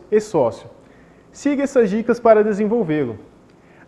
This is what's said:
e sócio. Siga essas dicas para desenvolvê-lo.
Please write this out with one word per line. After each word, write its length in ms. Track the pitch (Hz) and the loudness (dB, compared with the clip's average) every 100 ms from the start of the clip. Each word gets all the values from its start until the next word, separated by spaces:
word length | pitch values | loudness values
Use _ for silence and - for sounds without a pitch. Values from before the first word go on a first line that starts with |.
| - | -2
e 120 | 214 | -2
sócio. 480 | 214 165 120 - - - - - - - _ | 0 0 -2 -4 -18 -20 -20 -20 -20 -20 _
Siga 300 | - 277 277 | -6 -4 -2
essas 260 | 277 254 233 | 0 0 0
dicas 280 | 214 220 233 | 0 -2 0
para 260 | 233 214 | 4 4
desenvolvê-lo. 760 | 208 196 214 240 175 151 127 104 - _ _ _ _ - | 4 0 -2 -2 -2 -2 -4 -8 -16 _ _ _ _ -20